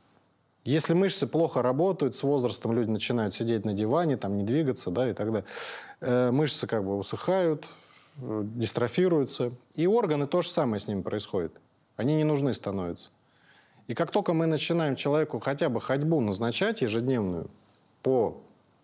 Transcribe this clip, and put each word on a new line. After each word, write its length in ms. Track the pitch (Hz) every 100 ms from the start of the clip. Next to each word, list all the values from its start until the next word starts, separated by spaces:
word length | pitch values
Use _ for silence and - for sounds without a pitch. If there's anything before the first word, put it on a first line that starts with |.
| - - _ _ _ _ 117
Если 280 | 151 -
мышцы 340 | 170 196 - 123
плохо 340 | 156 165 131
работают, 540 | 120 135 190 170 131 -
с 80 |
возрастом 480 | 139 143 120 98 113
люди 160 | 117 110
начинают 440 | 107 - 120 104
сидеть 320 | - 117 113 107
на 80 |
диване, 420 | 101 107 156 170 123
там, 220 | 98 101
не 60 | 101
двигаться, 460 | 143 143 - 147
да, 180 | 131 127
и 40 |
так 140 | 98 107
далее. 140 | 107 - - - - - -
Э, 320 | 131 123 123
мышцы 360 | 131 151 - -
как 180 | 113 98
бы 120 | 98
усыхают, 720 | - 107 - 190 170 156 - - - - - 143
э, 200 | 123 107 104
дистрофируются. 1080 | 117 113 - 123 - 185 160 123 - 123 123 _ 156
И 120 | 175
органы 380 | 233 196 147 143
то 140 | 180
же 80 | 170
самое 300 | 170 131 104
с 80 | -
ними 140 | 98
происходит. 580 | 90 104 - 98 82 - _ _ _ -
Они 180 | 127 156
не 80 |
нужны 300 | 156 143 139
становятся. 560 | 107 107 95 87 85 - _ _ _ _ _ _ _ -
И 60 |
как 180 | 226 -
только 220 | 214 185
мы 120 | 160 165
начинаем 500 | 151 - 170 151 127
человеку 440 | 143 151 151 117
хотя 280 | 135 143 160
бы 140 | 113
ходьбу 400 | - 135 151 160
назначать 600 | 107 95 117 - 208 220
ежедневную 680 | 117 113 123 127 95 85 - - _ _ _ _
по 400 | 127 131 92 - - _ _ _